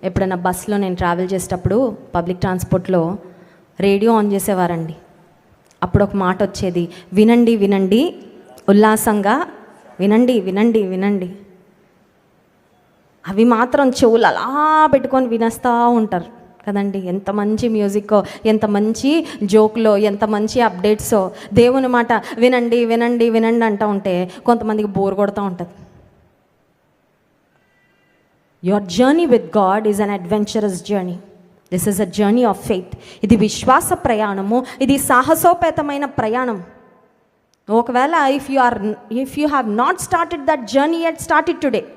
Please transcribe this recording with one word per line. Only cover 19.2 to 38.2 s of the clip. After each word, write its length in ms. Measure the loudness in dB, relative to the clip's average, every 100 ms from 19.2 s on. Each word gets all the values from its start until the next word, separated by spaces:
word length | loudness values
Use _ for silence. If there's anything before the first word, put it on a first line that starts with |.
| -2 -6
జోక్లో, 540 | 2 4 4 2 2 2
ఎంత 280 | 2 0
మంచి 360 | -2 -2 -2 0
అప్‌డేట్సో, 680 | 0 0 0 0 0 0 0 -6 -2
దేవుని 340 | 4 4 4 0
మాట 240 | 0 2
"వినండి, 720 | -2 -2 0 2 2 0 0
వినండి, 460 | 0 0 0 2 2
వినండి" 340 | 2 2 2
అంటూ 240 | 0 0 -2
ఉంటే 420 | -2 -2 -2 -4 -6 -2
కొంతమందికి 420 | -2 0 -4 -2
బోర్ 260 | -2 -2
కొడుతూ 280 | 0 -2 -2
ఉంటుంది. 280 | -6 -6 -12 -16 -20 -20 _ _ _ _ _ _ _ _ _ _ _ _ _ _ _ _ _ _ _ _ _ _ _ _ _ _ -2
Your 140 | -2
journey 420 | -2 0 2 4 4
with 180 | 2 2 0
God 360 | 2 0 0
is 80 | -2
an 160 | -2 -4
adventurous 560 | -4 -4 -2 -2 -4 -4 -6
journey. 220 | -6 -4 -10 -14 -20 _ _ _
This 160 | -4 -2
is 120 | -2
a 40 | -4
journey 380 | 0 2 2 2
of 100 | 0 -4
faith. 300 | -6 -6 -16 -20 -8
ఇది 120 | 0 2
విశ్వాస 540 | 2 -2 2 2 2
ప్రయాణము, 720 | -4 -2 0 -2 -2 -2 -2 -2 -4
ఇది 180 | 0 0
సాహసోపేతమైన 1080 | 4 2 4 2 4 2 0 -2 -4 -4
ప్రయాణం. 580 | -6 -4 -4 -2 -4 -6 -10 -20 -20 _ _ _ _ _ _ _ -2
ఒకవేళ 440 | -2 0 0 0 2